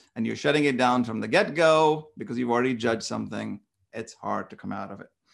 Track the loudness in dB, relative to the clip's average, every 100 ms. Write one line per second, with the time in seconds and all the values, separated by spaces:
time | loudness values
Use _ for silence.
0 | _ -6 -4 -2 0 2 2 2 4 2
1 | 0 -4 0 2 2 2 4 6 4 2
2 | -4 -12 -8 -4 0 2 2 0 0 0
3 | -2 -6 -6 -8 -8 -10 _ _ _ -14
4 | -12 -10 -6 -6 -6 -12 -10 -10 -10 -14
5 | -20 _ _